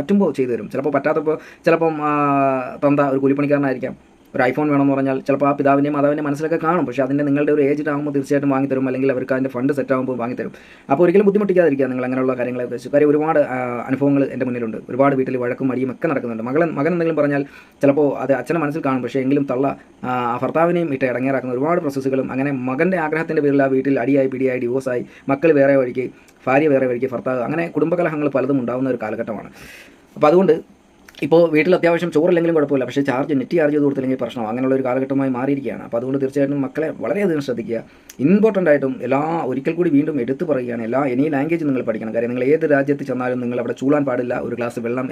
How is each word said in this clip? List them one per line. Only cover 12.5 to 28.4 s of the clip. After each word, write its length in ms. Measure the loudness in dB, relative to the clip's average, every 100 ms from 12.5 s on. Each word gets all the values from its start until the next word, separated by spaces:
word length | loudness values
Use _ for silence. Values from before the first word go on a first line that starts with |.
| -4 -6
കുറിച്ച്. 260 | -6 0
കാര്യം 160 | 4 4
ഒരുപാട്, 260 | 4 2 2 2 -2
ആ, 20 | -4 -6 -4
അനുഭവങ്ങൾ 360 | 0 2 2 0 -2
എൻ്റെ 120 | -4
മുന്നിലുണ്ട്. 280 | -4 -6 -6 -6
ഒരുപാട് 260 | 0 2 0
വീട്ടിൽ 180 | -2 -2
വഴക്കും 280 | -4 -2 -2
അടിയും 180 | -2 -4 -4
ഒക്കെ 120 | -4
നടക്കുന്നുണ്ട്. 340 | -2 -4 -6 -2
മകളൻ, 200 | 0 0 0
മകൻ 120 | -2 0
എന്തെങ്കിലും 220 | 0 0
പറഞ്ഞാൽ 220 | 0 0 -4 -12 -20 -2
ചിലപ്പോൾ 260 | 0 2 2 0 0
അത് 100 | 0
അച്ഛൻ്റെ 200 | 0 -2 -2
മനസ്സിൽ 180 | -2 -2
കാണും, 140 | -2 -2
പക്ഷേ 120 | -2 0
എങ്കിലും 220 | 0 0
തള്ള, 140 | 0 -2 -4 -12 _
ആ, 80 | -6 -2 -2
ആ 40 | -2
ഭർത്താവിനെയും 500 | -2 2 2 2 -2 -2
ഇട്ട് 80 | -2
ഇടങ്ങേറാക്കുന്ന 460 | 0 -2 -2 -2 -2
ഒരുപാട് 240 | 0 0
പ്രോസസ്സുകളും 460 | -2 -4 -2 -2 -2 -4
അങ്ങനെ 180 | -2 -2 -4
മകൻ്റെ 300 | -2 0 0 -2
ആഗ്രഹത്തിൻ്റെ 360 | -2 -2 0 2
പേരിൽ 160 | 2 2
ആ 20 | 2
വീട്ടിൽ 240 | 0 0 2
അടിയായി 260 | 2 2 0
പിടിയായി 260 | -2 -2 -2
ഡിവോഴ്സായി 360 | -2 -4 -6 -6 -8 -4
മക്കൾ 180 | 2 4 6
വേറെ 160 | 4 4
വഴിക്ക് 260 | 2 -2 -6 -10 -20 _ 0
ഭാര്യ 200 | 4 4
വേറെ 200 | 4 2
വഴിക്ക് 200 | 0 -2
ഭർത്താവ് 300 | -4 -2 -2 -2
അങ്ങനെ 180 | -2 -2 0
കുടുംബകലഹങ്ങൾ 540 | 0 2 0 0 0
പലതും 220 | 0